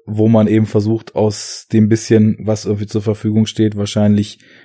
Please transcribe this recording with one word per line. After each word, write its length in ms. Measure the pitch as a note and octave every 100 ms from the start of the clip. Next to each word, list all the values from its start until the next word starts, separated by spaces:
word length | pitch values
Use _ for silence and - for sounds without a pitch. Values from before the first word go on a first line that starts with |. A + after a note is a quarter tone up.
| -
wo 220 | G#2+ A2
man 200 | A2+ G#2
eben 180 | A2 G#2+
versucht, 500 | G#2+ G#2 A2+ - -
aus 520 | G#2+ G#2 - - -
dem 160 | A2 G#2+
bisschen, 500 | A2 - G#2+ A2 -
was 240 | G2+ G#2+ G2+
irgendwie 220 | G#2 G#2
zur 140 | A2
Verfügung 440 | G#2+ G#2 A2 G#2+ G#2+
steht, 320 | - G#2+ G#2
wahrscheinlich, 600 | G2+ G#2+ G#2 G#2 G2+ - _ -